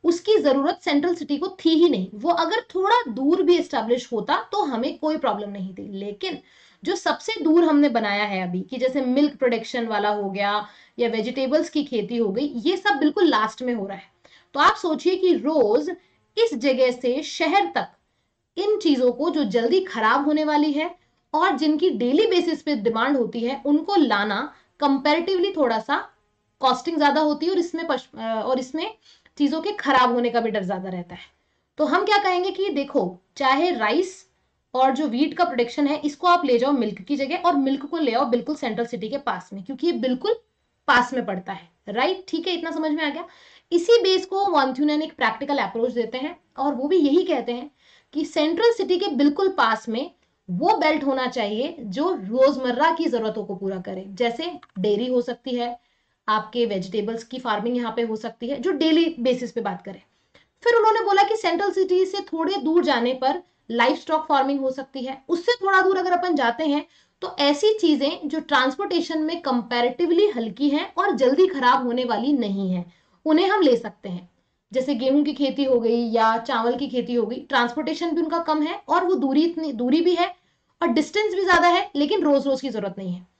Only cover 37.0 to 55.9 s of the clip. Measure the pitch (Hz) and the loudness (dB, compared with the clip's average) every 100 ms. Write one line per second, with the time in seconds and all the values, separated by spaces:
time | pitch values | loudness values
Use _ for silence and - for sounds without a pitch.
37 | - 285 269 349 349 285 269 269 294 339 | -6 -4 -2 0 2 2 2 0 -4 -2
38 | 285 226 269 240 - 302 247 214 233 233 | 0 0 0 0 -2 -4 -4 -4 -4 -6
39 | 214 277 247 185 - 196 196 269 339 240 | -6 -6 -6 -6 -10 -16 -12 -4 -2 0
40 | 254 254 370 453 _ _ _ _ - 240 | -2 -2 -2 -4 _ _ _ _ 2 2
41 | 247 262 190 190 - 170 - _ - 202 | 2 -2 -4 -6 -8 -14 -14 _ -8 -2
42 | 294 381 - 320 349 339 330 320 311 302 | 0 -2 -6 -6 -4 -4 -4 -4 -2 -2
43 | 302 302 339 - - - _ 339 349 466 | -4 -6 -12 -18 -20 -20 _ -2 6 4
44 | 370 370 - 392 403 311 262 254 294 302 | 6 0 0 -2 2 2 2 0 0 0
45 | 311 - 240 - 285 285 196 226 247 226 | -4 -2 -4 -2 -4 -2 -2 -2 -2 -2
46 | 220 254 294 349 _ - 285 247 285 370 | -4 -4 -8 -10 _ -4 -4 -2 0 2
47 | 285 311 381 277 233 240 294 _ _ _ | 4 4 2 -2 -2 -8 -10 _ _ _
48 | _ 285 - - 302 339 466 466 381 349 | _ -6 -4 0 0 2 2 2 0 0
49 | 392 254 285 294 381 381 226 220 - 226 | 0 2 2 4 0 2 0 0 -4 -6
50 | 330 _ _ _ - 180 330 440 302 311 | -6 _ _ _ -8 -2 2 2 2 0
51 | 277 262 254 254 208 214 285 339 208 185 | 0 -2 -2 -4 -4 -2 -4 -6 -10 -4
52 | 339 320 190 240 262 254 254 247 320 330 | -2 -2 -4 2 4 4 -4 2 2 2
53 | 330 233 220 208 196 185 190 190 185 190 | -2 -2 -4 -6 -8 -6 -6 -6 -8 -12
54 | 196 190 240 233 339 302 - - 202 208 | -12 -4 -4 -2 -8 -10 -14 -4 0 0
55 | 247 254 240 240 - 247 240 240 _ | 0 0 -2 -8 -6 -4 -4 -8 _